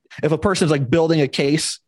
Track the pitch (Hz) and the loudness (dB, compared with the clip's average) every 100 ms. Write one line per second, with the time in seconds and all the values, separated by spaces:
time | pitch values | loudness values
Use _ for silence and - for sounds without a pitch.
0 | _ - 151 156 208 180 170 147 123 165 | _ -4 -2 0 0 0 0 0 0 0
1 | 160 160 135 - 143 156 - - | 2 2 0 0 0 0 -2 -10